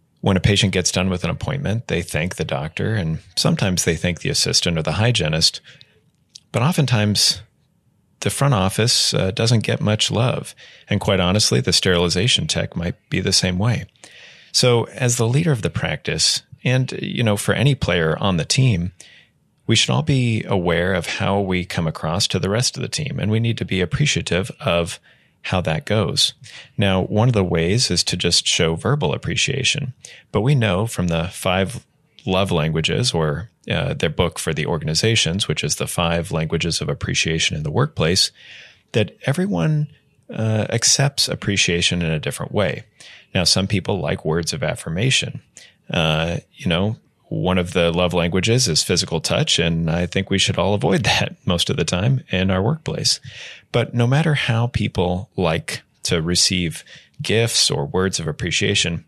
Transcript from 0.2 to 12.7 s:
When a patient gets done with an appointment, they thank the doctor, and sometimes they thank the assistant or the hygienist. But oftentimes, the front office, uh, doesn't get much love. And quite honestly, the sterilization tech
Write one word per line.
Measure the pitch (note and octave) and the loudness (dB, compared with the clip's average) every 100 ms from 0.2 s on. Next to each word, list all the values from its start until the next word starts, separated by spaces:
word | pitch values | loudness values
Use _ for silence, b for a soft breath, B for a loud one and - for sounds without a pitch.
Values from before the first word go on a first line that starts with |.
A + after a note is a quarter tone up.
When | - F#2 | 2 4
a | |
patient | - G2+ G2 | 4 4 2
gets | F2+ E2 | 2 0
done | F#2+ F#2+ | 0 0
with | F2+ | 0
an | E2+ | -2
appointment, | - - F#2 F#2 A2+ - | -4 -4 -4 -2 -4 -2
they | E2+ | -4
thank | F2 D#2 F2 - | -2 -4 -4 -4
the | |
doctor, | - C#2 D#3 - G2 A2 | -4 -4 -6 -4 -2 -2
and | D#2+ - - - | -2 -4 -6 -2
sometimes | - E3 G2+ F2+ | 0 0 0 0
they | - D#2+ | 0 0
thank | F2+ E2+ | 0 -2
the | E2+ | -2
assistant | - F2 E2+ F2 E2 | -2 0 0 0 0
or | |
the | D#2 | 0
hygienist. | E2 A#2 A#2+ D#2 D#2+ - - B B B B B _ _ - _ | 0 2 2 0 2 0 0 B B B B B _ _ -20 _
But | A2+ | 0
oftentimes, | C3+ F#3 C3+ A#2 G#2 G2+ - - - _ _ _ _ _ _ - | 2 2 2 4 4 2 0 -2 -8 _ _ _ _ _ _ -6
the | - | -4
front | - C#3+ | 2 2
office, | A2 F#2+ - A#2 - - | 4 2 2 2 2 2
uh, | G#2+ F#2+ | 0 0
doesn't | A2 A2+ A#2 G#2+ | 0 2 2 2
get | A#2 | 0
much | G#2 G#2+ - | 2 2 2
love. | G2+ A#2+ - - - B B B | 2 0 0 -6 -14 B B B
And | G#2 | -2
quite | - F#2+ | 2 2
honestly, | F2 G#2 - G#2+ | 4 2 2 2
the | B2+ | 2
sterilization | - F#2+ F2 F2 E2+ A#2+ - D#2+ | 2 4 4 2 2 2 0 0
tech | E2+ - | -2 -4